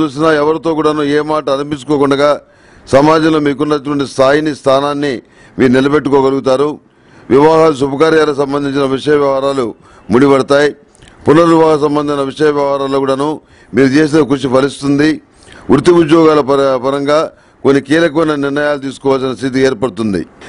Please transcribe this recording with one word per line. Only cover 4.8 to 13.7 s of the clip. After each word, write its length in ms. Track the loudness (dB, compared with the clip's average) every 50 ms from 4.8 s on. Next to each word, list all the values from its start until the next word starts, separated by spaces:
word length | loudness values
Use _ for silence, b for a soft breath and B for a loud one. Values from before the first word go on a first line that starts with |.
| 0 -2 -4 -4 -4 -4 -6 -6 -10 b b b b b b 0
మీరు 140 | 2 2 4
నిలబెట్టుకోగలుగుతారు. 1040 | 2 2 2 0 0 0 0 0 2 2 2 -2 -2 -2 -2 0 0 0 -2 -4 -8 _ _ b b b b b b b b
వివాహాలు, 440 | 2 4 4 4 4 4 4 2 2
శుభకార్యాలకు 600 | 0 -2 -4 0 0 0 2 2 2 2 0 0
సంబంధించిన 480 | -2 -4 -4 -2 -4 -4 -4 -4 -2 -2
విషయ 320 | -2 -4 -4 -2 0 0
వ్యవహారాలు 580 | 0 2 0 -2 -2 -2 -2 -2 -2 -4 -6 -6 _ b b b b b b
ముడిపడతాయి. 600 | 2 2 4 4 4 2 2 2 2 2 2 0 -2 _ _ _ b b b b b b 0 2
పునర్వివాహ 480 | 4 4 4 4 4 4 4 2 2
సంబంధించిన 460 | 0 0 -2 -2 -2 -4 -4 -4 -4 -4
విషయ 280 | -6 -4 -2 -2 0
వ్యవహారాల్లో 480 | 0 0 -2 -2 -2 -4 -4 -2 -2 -2
కూడాను 420 | -2 -2 -2 -2 -2 -6 -6 -8 _ b b b b b